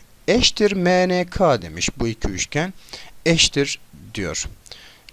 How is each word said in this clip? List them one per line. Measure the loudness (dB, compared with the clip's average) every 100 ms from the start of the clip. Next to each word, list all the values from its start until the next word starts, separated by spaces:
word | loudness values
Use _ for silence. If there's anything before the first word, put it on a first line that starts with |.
| -20 -8 0
eşittir | 2 2 2 0
M | 2 2 4 2
N | 0 -2
K | 2 2 2
demiş. | -2 -6 -4 -2
Bu | -4
iki | -2 -4
üçgen | -4 -4 -4 -4 -8 -18 -20 -18 -4 2
eşittir | 4 2 2 -2 -2 -12 -20 -12
diyor. | -6 -6 -6 -8 -12 -20 -20 -20 -20 -10